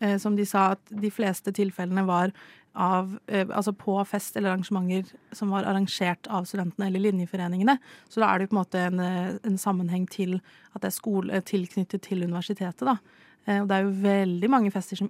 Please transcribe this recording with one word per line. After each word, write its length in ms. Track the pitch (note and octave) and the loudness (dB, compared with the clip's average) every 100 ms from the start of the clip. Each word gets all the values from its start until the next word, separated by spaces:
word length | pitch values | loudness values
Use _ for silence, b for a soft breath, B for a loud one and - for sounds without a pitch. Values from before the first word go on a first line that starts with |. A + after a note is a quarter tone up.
eh, 160 | G#3 G3+ | 0 0
som 180 | G#3+ G3+ | 0 0
de 80 | G3+ | 2
sa, 260 | G3+ F#3+ | 2 2
at 80 | G3 _ | 2 _
de 200 | G#3 G#3 | -6 -4
fleste 400 | - G#3 F#3 - | 0 -2 -2 -4
tilfellene 520 | G3 G3 - F3+ F#3 F#3+ | -2 -2 -2 -2 0 2
var 240 | F3 F#3 B B B _ | 2 2 B B B _
av, 460 | - F3+ F#3 F#3+ F#3+ - | -2 2 2 0 -6 -4
eh, 160 | G3+ F#3+ | -2 0
altså 280 | - G3+ G3+ | 0 -2 -2
på 280 | - G3 G3 | -2 -2 0
fest 280 | G3+ - G#3+ | -4 -6 -2
eller 120 | G3 F#3 | 0 0
arrangementer 500 | F3+ G3 F3+ F#3 F#3 - _ | -2 -2 0 -2 -4 -12 _
som 160 | - G#3 | -6 -2
var 160 | G3 G3 | 0 0
arrangert 600 | G3 G3 - F3+ F3 - | 0 0 0 -2 -2 -4
av 160 | G#3 F3+ | -6 -4
studentene 420 | G3 F3+ - G3 | -4 -4 -2 -2
eller 240 | F#3+ G#3 | 0 2
linjeforeningene. 680 | F#3+ F3 F#3+ F3 F3+ G#3+ C4 B B - | 0 -2 -4 -2 2 4 2 B B -8
Så 60 | - | 0
da 120 | G#3+ | 2
er 60 | F#3+ | 2
det 100 | F#3+ | 2
jo 60 | G#3+ | 0
på 20 | |
en 60 | F3+ | 0
måte 140 | F#3 F3+ | 0 0
en, 120 | F3+ | 0
eh, 380 | F3+ F#3 F#3 G3+ | 0 0 -2 -4
en 140 | A3 F#3+ | -2 -2
sammenheng 520 | - F#3+ F3 F3+ F#3 | 0 0 0 -2 -2
til 260 | - F#3 F#3 b b b | -2 -2 -2 b b b
at 80 | G3+ | -8
det 40 | F#3+ | -6
er 100 | - | -4
skole, 280 | - G3 F#3 | -2 -2 0
eh, 80 | F#3+ | -2
tilknyttet 600 | F3+ G#3 F3 - F3+ G3 | 0 -2 -2 -2 -2 -4
til 220 | - F#3 | -4 -2
universitetet, 560 | F3 F3 - G3+ F#3 - - | -2 -2 -4 -4 -6 -2 0
da. 120 | A#3+ b b b b - | 0 b b b b -2
Eh, 140 | G3+ | 0
og 60 | G3+ | 2
det 100 | F#3+ | 2
er 60 | |
jo 80 | G3 | 2
veldig 580 | F#3+ G3+ G3 F#3+ F3 G#3 | 2 2 4 2 2 4
mange 220 | C4+ G#3 | 4 4
fester 240 | G3 F3+ F#3 | 0 -4 -4
som 120 | G3 | -4